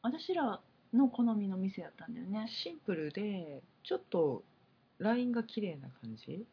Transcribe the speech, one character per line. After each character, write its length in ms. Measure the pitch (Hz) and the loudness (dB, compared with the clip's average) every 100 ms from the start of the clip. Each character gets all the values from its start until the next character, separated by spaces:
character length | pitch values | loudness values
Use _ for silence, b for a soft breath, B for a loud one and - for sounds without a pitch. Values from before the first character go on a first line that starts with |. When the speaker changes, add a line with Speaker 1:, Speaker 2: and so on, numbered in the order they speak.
Speaker 1:
私 320 | 233 311 - | -2 -4 -2
ら 280 | 349 262 190 - _ _ | 0 2 -2 -10 _ _
の 160 | 233 269 | 6 6
好 140 | - 233 214 | 6 4 4
み 120 | 196 | 0
の 100 | 190 | 0
店 240 | 190 196 | 0 -2
や 80 | 165 | -12
っ 20 | - | -12
た 100 | 170 | -12
ん 60 | |
だ 80 | 160 | -8
よ 40 | 175 | -4
ね。 200 | 214 220 | -4 -4
Speaker 2:
シ 240 | - 339 | -6 -8
ン 40 | 320 | -6
プ 140 | - | -4
ル 180 | 170 151 | -2 -2
で、 500 | 165 208 196 160 139 - _ | -4 -4 -4 -6 -12 -16 _
ち 80 | - | -6
ょ 20 | 370 | -6
っ 40 | - | 0
と 340 | 180 151 123 - _ _ _ _ _ | 4 4 2 -8 _ _ _ _ _
ラ 180 | 208 240 | 2 2
イ 80 | 247 | 2
ン 60 | |
が 120 | 233 | 0
綺 180 | 226 - | -2 -2
麗 140 | 202 151 | -4 -4
な 140 | 131 - | -12 -12
感 140 | 117 110 | -12 -10
じ？ 300 | - 160 233 | -8 -10 -10